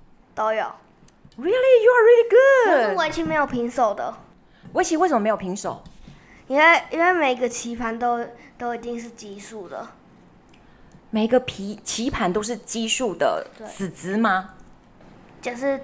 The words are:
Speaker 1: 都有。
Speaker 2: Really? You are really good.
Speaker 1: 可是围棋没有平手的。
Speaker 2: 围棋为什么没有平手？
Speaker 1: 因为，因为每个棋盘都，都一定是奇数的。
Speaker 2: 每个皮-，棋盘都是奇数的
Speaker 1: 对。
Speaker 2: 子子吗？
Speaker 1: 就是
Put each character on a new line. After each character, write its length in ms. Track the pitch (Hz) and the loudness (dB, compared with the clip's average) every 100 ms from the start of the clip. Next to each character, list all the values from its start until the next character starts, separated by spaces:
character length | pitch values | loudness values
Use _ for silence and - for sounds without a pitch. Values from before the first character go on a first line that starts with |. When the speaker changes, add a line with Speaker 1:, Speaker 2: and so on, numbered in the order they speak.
| - _ _ - | -20 _ _ -6
Speaker 1:
都 180 | 220 | -4
有。 100 | 220 117 - _ _ - _ - - | -2 -6 -10 _ _ -20 _ -20 -8
Speaker 2:
Really? 80 | 320 | -2
You 460 | 508 523 480 453 | 2 6 6 6
are 100 | 494 | 6
really 260 | 453 480 466 | 8 8 8
good. 560 | 440 539 539 427 330 208 | 6 6 6 4 4 2
Speaker 1:
可 40 | |
是 80 | 370 | 0
围 120 | 311 | -2
棋 140 | - | -2
没 120 | 226 311 | -2 0
有 120 | 277 | 0
平 240 | 247 233 | -2 -4
手 220 | 262 220 | 0 0
的。 200 | 202 127 - - _ _ _ - | 0 -8 -10 -20 _ _ _ -8
Speaker 2:
围 100 | 320 | -4
棋 140 | 370 320 | -2 0
为 100 | 370 | 2
什 60 | |
么 60 | 240 | 2
没 100 | 214 | 0
有 80 | 202 | -2
平 180 | 185 202 | -4 -8
手？ 260 | 190 - - - - - - - - | -8 -12 -18 -20 -20 -20 -20 -20 -4
Speaker 1:
因 120 | 269 | 4
为， 240 | 330 311 - | 6 4 0
因 100 | 311 | 0
为 140 | 349 | 0
每 200 | 359 277 | 2 0
个 140 | 240 240 | -2 -4
棋 260 | 233 240 233 | -6 -10 -8
盘 200 | 233 226 | -8 -4
都， 220 | 240 240 233 - - - | -4 -4 -6 -14 -20 -12
都 180 | 240 233 | -10 -8
一 20 | |
定 200 | 240 233 | -10 -10
是 100 | 233 | -12
奇 280 | - 214 202 | -18 -18 -16
数 300 | - 220 170 | -16 -16 -14
的。 180 | 120 - - _ - - - _ - - - - - - | -14 -16 -20 _ -20 -20 -20 _ -20 -20 -20 -20 -20 -8
Speaker 2:
每 160 | 220 226 | -4 2
个 140 | 247 | 0
皮-， 400 | 247 - 196 208 - | 0 -12 -12 -10 -8
棋 260 | - 254 | -6 -6
盘 200 | - 185 | -2 -2
都 120 | 208 | -2
是 140 | 214 220 | -4 -8
奇 280 | - 226 220 | -8 -6 -4
数 300 | - 240 165 | -4 -4 -2
的 320 | 127 80 - - | -2 -2 -8 -16
Speaker 1:
对。 80 | 214 | -12
Speaker 2:
子 220 | - 190 | -8 -8
子 280 | - 175 208 | -6 -4 -2
吗？ 320 | 226 185 190 - - - _ _ - - - - | 0 0 -4 -18 -20 -20 _ _ -20 -20 -20 -14
Speaker 1:
就 140 | 247 240 | -12 -6
是 240 | 277 269 | -4 -4